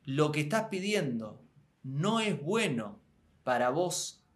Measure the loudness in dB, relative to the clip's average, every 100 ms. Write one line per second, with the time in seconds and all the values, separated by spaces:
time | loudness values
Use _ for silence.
0 | -4 2 2 2 0 0 0 -4 0 0
1 | 0 -2 -6 -12 -20 _ _ _ -8 -2
2 | 2 2 2 0 0 0 0 -2 -4 -10
3 | _ _ _ _ -2 2 2 2 0 -2
4 | -8 -12 _